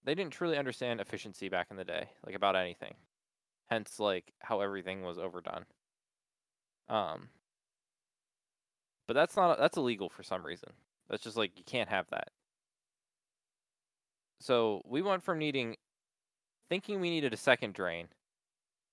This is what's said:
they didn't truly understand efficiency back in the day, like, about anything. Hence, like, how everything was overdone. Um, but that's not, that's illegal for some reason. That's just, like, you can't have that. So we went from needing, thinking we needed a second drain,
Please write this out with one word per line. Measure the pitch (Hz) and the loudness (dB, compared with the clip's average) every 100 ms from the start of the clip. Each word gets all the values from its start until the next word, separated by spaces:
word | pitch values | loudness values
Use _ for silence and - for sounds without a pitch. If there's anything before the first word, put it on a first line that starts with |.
they | 131 | -4
didn't | 160 175 | -2 -4
truly | - 175 147 | -2 0 0
understand | 131 123 123 117 | -2 -2 -2 -2
efficiency | 101 101 107 90 95 | -4 -8 -8 -8 -2
back | 90 87 | -2 -2
in | 98 | -6
the | |
day, | 90 85 - - | -6 -6 -8 -12
like, | - | -10
about | 95 98 95 | 0 4 4
anything. | 90 85 - - _ _ _ _ _ _ - | 2 -4 -14 -16 _ _ _ _ _ _ -4
Hence, | 113 104 - | -4 -4 -2
like, | 104 92 - - | 0 0 -4 -12
how | - 107 | -2 0
everything | 101 98 90 95 | 0 -2 -6 -6
was | 90 85 | -6 -6
overdone. | 90 90 85 90 - _ _ _ _ _ _ _ _ _ _ _ - | -8 -8 -10 -10 -12 _ _ _ _ _ _ _ _ _ _ _ -4
Um, | 113 87 78 - _ _ _ _ _ _ _ _ _ _ _ _ _ _ _ _ _ - | -2 -2 -6 -14 _ _ _ _ _ _ _ _ _ _ _ _ _ _ _ _ _ 0
but | |
that's | 123 170 - | 4 4 6
not, | 175 156 | 4 6
that's | 151 - | 4 4
illegal | 127 104 92 | 0 0 -4
for | - | -8
some | 92 92 | -6 -6
reason. | 78 87 - - _ _ - | -6 -10 -12 -20 _ _ -8
That's | 104 | -6
just, | 117 110 | -4 0
like, | 101 - | 0 -2
you | |
can't | - 127 110 | -4 -2 0
have | 98 - | 0 0
that. | - - _ _ _ _ _ _ _ _ _ _ _ _ _ _ _ _ _ _ _ _ - | -4 -6 _ _ _ _ _ _ _ _ _ _ _ _ _ _ _ _ _ _ _ _ -8
So | - 123 110 101 | 2 4 4 2
we | - 135 | -2 -2
went | 196 185 | 0 0
from | 180 160 | 0 0
needing, | 151 135 117 - _ _ _ _ _ _ _ _ - | 0 0 -2 -6 _ _ _ _ _ _ _ _ -4
thinking | 185 - 202 | -4 -2 -2
we | 175 | 0
needed | 170 139 | 2 0
a | 110 | 2
second | - 123 113 | 4 4 4
drain, | 95 90 85 85 _ _ _ _ _ _ _ _ | -2 -2 -2 -8 _ _ _ _ _ _ _ _